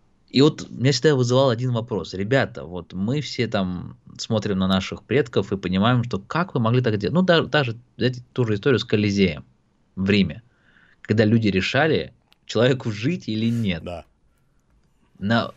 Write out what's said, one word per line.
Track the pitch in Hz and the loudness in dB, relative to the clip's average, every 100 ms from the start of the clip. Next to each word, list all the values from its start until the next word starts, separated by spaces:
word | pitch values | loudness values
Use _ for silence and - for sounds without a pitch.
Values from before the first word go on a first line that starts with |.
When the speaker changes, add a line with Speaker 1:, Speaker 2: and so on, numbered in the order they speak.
| _ _ _ | _ _ _
Speaker 1:
И | 123 | 4
вот | 151 - - | 4 2 -8
меня | - 127 | -2 0
всегда | 127 156 | 2 2
вызывал | 135 123 127 135 | 2 4 4 4
один | 117 127 | 2 -2
вопрос. | 127 123 104 80 | -4 -4 -6 -6
Ребята, | 92 101 135 101 - | -6 0 0 0 -4
вот | 71 87 - | -12 -12 -10
мы | 87 104 147 | -6 -4 -4
все | 127 - 113 | -4 -4 -2
там | 104 92 90 85 - - - | -2 -2 -6 -10 -16 -18 -14
смотрим | - 110 104 95 | -4 -2 0 0
на | 95 | 2
наших | 95 - 95 | 0 -2 -8
предков | - 123 143 113 98 | -2 0 0 -2 -2
и | 98 | -4
понимаем, | 90 92 110 123 | -2 0 2 2
что | 117 95 | 0 -6
как | - 156 185 | -4 -4 -2
вы | 139 | -2
могли | 110 123 | 0 2
так | 117 107 | 0 0
делать? | 98 | 0
Ну, | 160 | 0
да, | 180 165 | 2 2
даже | 107 151 123 113 - - | 2 0 -2 -6 -16 -4
взять | 123 127 - | -2 -2 -6
ту | - | -2
же | 117 | -2
историю | 104 143 110 | 0 2 0
с | |
Колизеем | - 107 104 101 92 - - _ _ _ _ - | 2 0 2 4 2 0 -12 _ _ _ _ -4
в | 95 | 2
Риме, | 101 85 - - _ _ _ _ _ | 4 2 -2 -16 _ _ _ _ _
когда | - 107 | -2 2
люди | 107 117 107 | 4 4 2
решали, | 92 95 131 156 107 65 - _ _ | 0 0 0 2 0 -4 -12 _ _
человеку | - 104 123 135 123 | -6 2 2 2 -2
жить | 101 127 180 - | -4 -4 -4 -6
или | 110 117 | -2 -2
нет. | 117 107 82 | -2 -2 -4
Speaker 2:
Да. | 87 85 - _ _ _ _ _ _ _ _ _ _ - | -8 -14 -16 _ _ _ _ _ _ _ _ _ _ -8
Speaker 1:
На, | 101 117 - | 0 0 -2